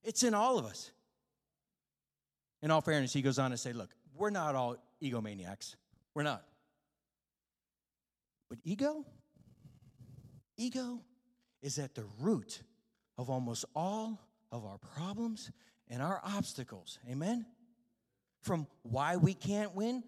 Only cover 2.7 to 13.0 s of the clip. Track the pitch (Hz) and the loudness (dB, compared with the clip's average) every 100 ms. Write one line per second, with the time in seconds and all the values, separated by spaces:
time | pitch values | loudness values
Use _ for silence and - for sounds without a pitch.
2.7 | 160 151 151 131 143 135 131 131 120 127 | 6 6 4 4 4 4 4 2 0 -4
3.7 | 120 95 - - 139 208 202 156 135 120 | -6 -8 -12 -20 -2 0 2 2 2 0
4.7 | 120 - _ 139 120 107 101 90 98 - | -2 -12 _ -2 -2 -2 -6 -8 -10 -12
5.7 | - _ _ _ 151 147 110 - _ _ | -14 _ _ _ -2 0 -2 -8 _ _
6.7 | _ _ _ _ _ _ _ _ _ _ | _ _ _ _ _ _ _ _ _ _
7.7 | _ _ _ _ _ _ _ _ 117 - | _ _ _ _ _ _ _ _ -10 -4
8.7 | 202 277 311 277 - _ _ - - - | 0 0 0 -8 -16 _ _ -20 -20 -20
9.7 | - - _ - - - - _ - 240 | -20 -20 _ -20 -20 -20 -20 _ -4 -4
10.7 | 254 247 247 - _ _ _ _ _ 143 | -2 -4 -6 -12 _ _ _ _ _ -6
11.7 | 139 135 - 107 104 160 185 95 - - | -4 -4 -8 -10 -2 2 2 0 -14 -16
12.7 | _ _ _ | _ _ _